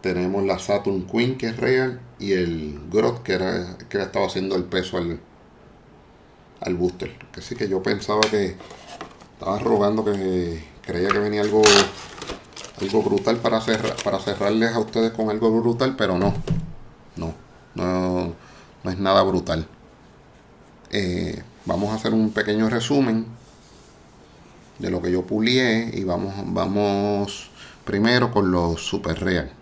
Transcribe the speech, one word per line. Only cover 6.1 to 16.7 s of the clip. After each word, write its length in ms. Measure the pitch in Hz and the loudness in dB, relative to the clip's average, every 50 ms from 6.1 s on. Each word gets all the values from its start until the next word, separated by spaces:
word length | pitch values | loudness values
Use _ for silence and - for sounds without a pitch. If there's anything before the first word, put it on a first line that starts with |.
| - - - - - - - - - - | -20 -20 -20 -20 -20 -20 -20 -20 -16 -10
al 140 | - 92 90 | -6 -4 -2
booster. 420 | 87 90 90 - - 95 90 - - - - - | 0 0 -2 -2 -4 -10 -10 -10 -16 -20 -18 -18
Que 80 | - | -16
sí 140 | - - - | -12 -10 -6
que 120 | - - | -4 -2
yo 160 | 98 95 92 92 | -2 -2 -2 0
pensaba 380 | - 104 98 - - 107 107 | -2 -2 -2 -2 -2 2 2
que 340 | 107 - 107 104 98 90 - - - - - - - - - - - - - - - - - | 2 2 2 0 0 0 -4 -8 -16 -18 -20 -20 -18 -18 -16 -16 -16 -16 -18 -20 -20 -20 -18
estaba 260 | - - - 98 110 | -8 -4 -2 -2 0
rogando 460 | - 113 117 202 - 104 107 110 107 | 2 2 4 4 4 2 2 2 0
que 580 | 104 101 98 95 95 92 90 87 85 82 80 78 - - - | 0 0 0 0 0 0 0 0 -2 -6 -8 -12 -16 -20 -16
creía 280 | - - - - 113 - | -10 -6 -2 0 0 2
que 100 | - 104 | 2 2
venía 220 | 104 104 104 104 | 2 2 2 0
algo, 200 | 104 104 101 110 107 104 101 98 98 95 - - - - - - - - - - - - - - - - - - | 2 4 6 6 8 8 8 6 4 2 -4 -12 -16 -16 -14 -14 -12 -12 -12 -14 -14 -18 -18 -18 -18 -16 -8 -6
algo 240 | 101 95 104 110 98 | -4 0 0 0 2
brutal 340 | 101 101 98 - - 123 | 2 0 0 2 0 0
para 220 | 117 - 113 113 110 | 0 0 0 0 0
cerra-, 360 | - - 113 104 - 107 95 - - | 0 0 0 0 0 -4 -4 -2 -2
para 160 | 104 101 98 | -2 -2 -2
cerrarles 540 | - 104 101 - 101 101 107 110 113 113 113 | -2 -4 -2 0 0 2 2 4 2 2 2
a 60 | 117 | 0
ustedes 320 | 107 110 - 117 113 113 | -2 0 0 0 2 2
con 180 | 110 - 110 107 | 0 0 -2 0
algo 220 | 104 110 117 113 110 113 | 0 2 2 4 4 4
brutal, 360 | 113 120 117 120 135 135 135 | 4 2 2 2 0 -2 0
pero 200 | - 110 95 92 | 0 0 0 2
no. 160 | 90 98 101 - - - - - - - - | 2 2 2 2 0 -2 -2 -2 -2 -2 -6